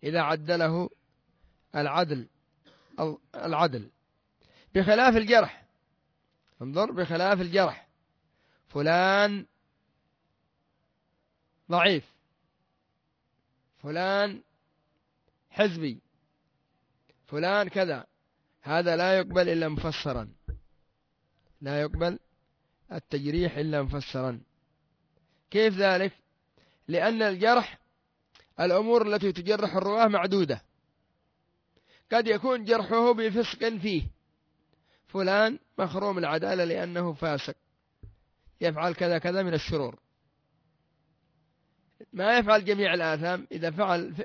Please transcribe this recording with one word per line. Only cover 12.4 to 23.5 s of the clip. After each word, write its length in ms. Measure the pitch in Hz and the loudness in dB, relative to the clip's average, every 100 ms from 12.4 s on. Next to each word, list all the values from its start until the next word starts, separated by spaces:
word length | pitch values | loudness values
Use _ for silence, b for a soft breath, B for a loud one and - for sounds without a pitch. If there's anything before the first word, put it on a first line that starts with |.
| _ _ _ _ _ _ _ _ _ _ _ _ _ _ | _ _ _ _ _ _ _ _ _ _ _ _ _ _
فلان 600 | 143 160 185 196 202 - _ _ _ _ _ _ _ _ _ _ _ | -10 -4 -2 0 -2 -6 _ _ _ _ _ _ _ _ _ _ _
حزبي، 500 | - 208 165 151 113 _ _ _ _ _ _ _ _ _ _ _ _ _ | -2 -2 -2 -8 -8 _ _ _ _ _ _ _ _ _ _ _ _ _
فلان 420 | 147 170 208 202 | -4 0 0 0
كذا، 380 | 202 185 135 - _ _ _ _ _ | -2 -2 -2 -10 _ _ _ _ _
هذا 340 | 143 160 175 165 | -2 0 2 0
لا 220 | 180 190 | 2 2
يقبل 300 | 190 180 175 | 2 0 2
إلا 200 | 165 160 | 0 -2
مفسراً، 600 | 147 165 - 151 123 107 - - - _ _ _ _ _ _ _ _ _ _ | -4 -6 -6 -6 -6 -8 -14 -16 -16 _ _ _ _ _ _ _ _ _ _
لا 200 | 139 147 | -6 -4
يقبل 380 | 151 156 170 202 _ _ _ _ _ _ _ | -4 -2 -2 -4 _ _ _ _ _ _ _
التجريح 640 | - - 147 143 160 175 | -14 -8 -6 -2 -2 -2